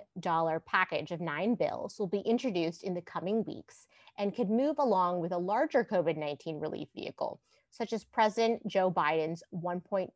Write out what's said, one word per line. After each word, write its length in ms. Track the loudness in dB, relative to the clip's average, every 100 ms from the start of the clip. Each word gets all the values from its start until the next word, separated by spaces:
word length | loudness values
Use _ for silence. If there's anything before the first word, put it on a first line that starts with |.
| -4 -6
dollar 420 | 0 2 2 0
package 500 | 0 2 2 0 -4
of 120 | -6
nine 320 | -4 -2 0
bills 440 | 0 0 -2 -6 -6
will 80 | -2
be 140 | -2
introduced 640 | 0 0 0 0 -2 -2
in 100 | -4
the 80 | -4
coming 420 | -6 -6 -2 -2 -2
weeks 400 | -6 -14 -20 -20 _ -16 -4
and 160 | -2
could 160 | 0 2
move 260 | 2 2 2
along 420 | 4 4 4 2
with 120 | 0
a 60 | -2
larger 440 | 0 2 4 2
covid 360 | 2 2 2 0
nineteen 420 | -2 -6 -6 -6
relief 280 | -4 -6 -8
vehicle, 460 | -8 -8 -6 -6 -8 _ _ _
such 240 | -8 -4
as 100 | -6
President 640 | -4 2 2 4 2 2 0
Joe 240 | 2 2
Biden's 520 | 2 2 2 0 -4 -8
one 320 | -6 -4 -4
point 320 | -2 -2 -2